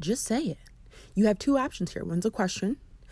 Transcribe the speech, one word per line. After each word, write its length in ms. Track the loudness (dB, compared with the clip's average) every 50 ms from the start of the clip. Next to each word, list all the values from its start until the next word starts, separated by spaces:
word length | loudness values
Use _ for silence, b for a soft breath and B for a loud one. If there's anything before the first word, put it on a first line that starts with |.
just 240 | -4 -2 -2 -2 0
say 180 | -2 0 0 0
it. 160 | -2 -4 -6 -10 -20 -20 -20 -20 -20 B B B B B
You 120 | 4 4
have 120 | 4 4 2
two 200 | 2 2 2 2
options 340 | 2 0 -4 -6 -6 -6 -6
here. 120 | -6 -6
One's 220 | -4 -2 0 0
a 40 | 0
question, 480 | 0 0 -2 -2 -2 -2 -2 -2 -4 -4 -8 -20 -20 -20 -20 b